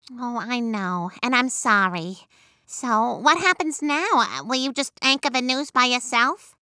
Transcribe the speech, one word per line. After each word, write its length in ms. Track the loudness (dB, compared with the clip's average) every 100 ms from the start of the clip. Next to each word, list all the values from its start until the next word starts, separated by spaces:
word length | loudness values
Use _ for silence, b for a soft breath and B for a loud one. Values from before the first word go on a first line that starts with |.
| -20 -10
Oh, 220 | -8 -6
I 200 | -4 -4
know, 520 | -4 -4 -4 -4 -6 -4
and 140 | 0 2
I'm 140 | 2
sorry. 680 | 0 2 4 4 0 -8 -10 -16 b b b b
So, 520 | -10 -2 2 2 2
what 220 | 2 4
happens 420 | 2 0 -2 -2
now? 260 | -2 -2 2
Uh, 300 | 2 2 -2
will 160 | -4 -2
you 140 | -2
just 200 | -2 -6 _
anchor 260 | 0 2 2
the 120 | -2
news 280 | -2 -2 -2
by 160 | 2 2
yourself? 680 | 2 0 2 2 0 -10 _